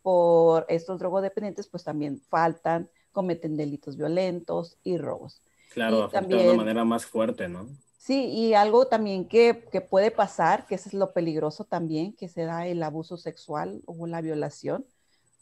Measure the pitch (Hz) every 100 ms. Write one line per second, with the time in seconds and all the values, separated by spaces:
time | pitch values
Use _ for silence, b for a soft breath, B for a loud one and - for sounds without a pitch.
0 | 190 180 170 170 165 165 160 170 165 185
1 | 180 190 190 196 208 190 202 170 - 151
2 | 147 139 - 165 165 165 - 165 170 _
3 | _ - 185 170 160 151 147 143 - 135
4 | 160 170 185 175 170 170 170 _ 185 175
5 | 143 - - - _ b b - 113 110
6 | 101 101 95 95 - 113 110 110 117 117
7 | - 113 113 - 92 90 113 143 _ _
8 | - 269 247 220 226 208 214 214 269 226
9 | 208 190 180 220 233 233 - 190 - 190
10 | 214 220 196 - 165 202 - 190 202 196
11 | 185 190 165 156 151 151 208 175 165 156
12 | 180 - 185 170 165 170 175 175 156 151
13 | 160 175 165 156 - 151 175 196 - 165
14 | 170 170 160 151 143 - 143 170 277 _
15 | _ _ _ _